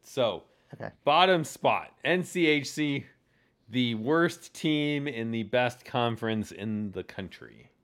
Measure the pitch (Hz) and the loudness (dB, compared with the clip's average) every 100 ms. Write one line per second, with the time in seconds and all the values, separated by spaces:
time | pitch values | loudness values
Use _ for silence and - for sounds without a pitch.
0 | - - 117 82 - _ _ - 110 - | -10 0 0 0 -10 _ _ -14 -14 -4
1 | 143 156 190 180 151 - 135 101 76 _ | 2 4 6 4 0 0 2 2 -2 _
2 | 139 180 170 180 160 147 131 - 147 139 | 0 0 0 2 4 2 0 -4 -2 -2
3 | - _ _ _ _ _ - 123 120 110 | -6 _ _ _ _ _ -6 0 0 0
4 | 117 165 170 - - - 160 151 147 147 | 0 2 2 -2 -14 -4 0 2 0 0
5 | 143 117 113 113 101 123 123 - - 127 | -4 -4 -4 -4 0 0 0 -2 -6 0
6 | 117 110 113 110 101 85 110 107 104 95 | 0 0 -2 -2 -4 -6 -6 -4 -4 -8
7 | 90 - 92 - 58 55 64 _ | -10 -10 -12 -14 -20 -20 -20 _